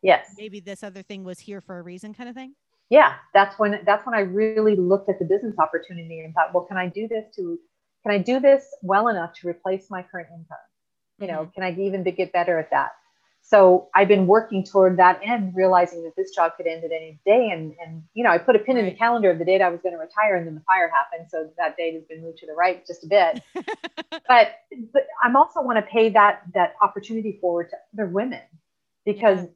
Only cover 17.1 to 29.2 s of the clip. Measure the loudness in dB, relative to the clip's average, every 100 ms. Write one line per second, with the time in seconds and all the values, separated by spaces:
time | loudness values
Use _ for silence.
17.1 | -8 2 4 4 -4 -10 -14 -18 -18 -16
18.1 | -2 0 2 2 2 2 -2 -2 -2 -2
19.1 | 2 0 0 0 2 2 -2 -8 -10 -10
20.1 | -2 0 0 -4 -12 -2 0 2 0 -2
21.1 | -8 -10 -10 -10 -6 -6 -4 -8 -8 -16
22.1 | -18 -16 -18 -16 -2 -2 -2 _ -16 0
23.1 | 2 2 0 _ -14 -12 -12 -12 -14 -14
24.1 | -14 2 4 4 -2 _ -20 -4 -4 -4
25.1 | -2 0 2 2 0 -2 -4 -2 0 2
26.1 | 4 4 2 -6 -2 -2 0 -2 -2 -10
27.1 | -8 -8 -6 -4 -4 -6 -14 _ -10 -6
28.1 | -4 -6 -8 -16 _ _ _ _ _ -6
29.1 | 0